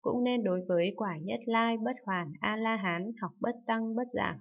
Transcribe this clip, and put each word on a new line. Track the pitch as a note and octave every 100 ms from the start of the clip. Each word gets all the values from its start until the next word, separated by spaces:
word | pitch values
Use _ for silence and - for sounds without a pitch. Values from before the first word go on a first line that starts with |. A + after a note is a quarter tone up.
cũng | - A#3+
nên | B3 B3
đối | G3+ F#3 F#3
với | F3 F3 -
quả | G#3 D#3+
nhất | F3 A#3 A#3
lai | A3+ A#3 A3+
bất | A3+ B3+
hoàn | - F#3 D#3+ D#3+
A | G#3 G#3+
La | A3+ A3+
Hán | G3 E3+ G3 A3+
học | F3 -
bất | A#3+ A#3+ -
tăng | A3+ A3 A3+
bất | B3
giảm. | - - -